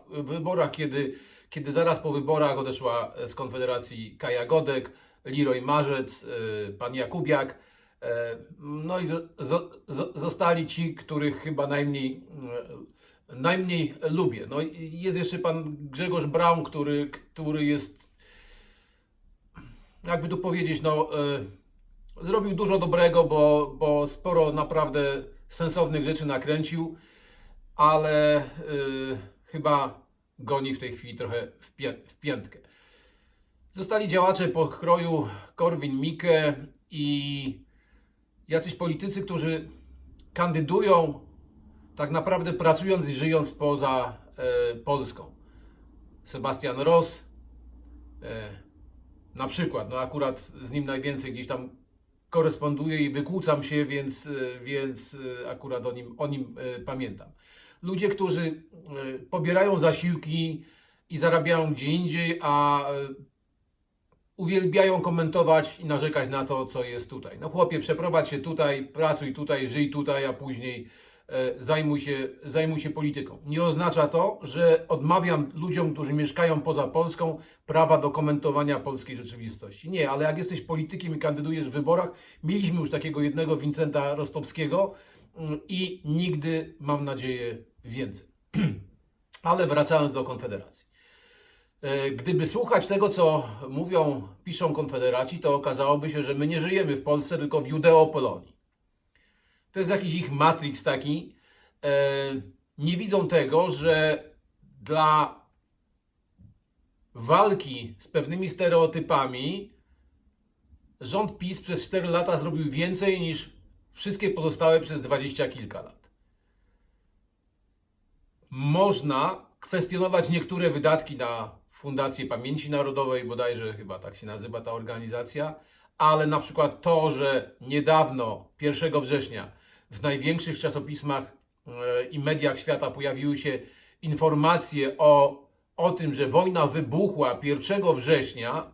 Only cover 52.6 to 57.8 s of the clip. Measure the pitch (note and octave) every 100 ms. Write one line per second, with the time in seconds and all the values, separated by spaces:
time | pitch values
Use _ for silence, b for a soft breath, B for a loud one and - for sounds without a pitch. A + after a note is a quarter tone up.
52.6 | D3 C#3+ D#3 D#3 C#3+ C#3 C#3+ F#3 D#3 D3
53.6 | C#3 D3+ C#3 C#3+ C#3 C3 D3+ C#3+ B2+ B2
54.6 | B2 C#3 C3+ A#2+ - C#3 B2+ B2 A#2+ B2+
55.6 | C#3 B2+ A#2+ B2 B2 - D3 C#3 B2+ -
56.6 | B2+ B2 C#3+ C3 B2 F#2+ - - b b
57.6 | b b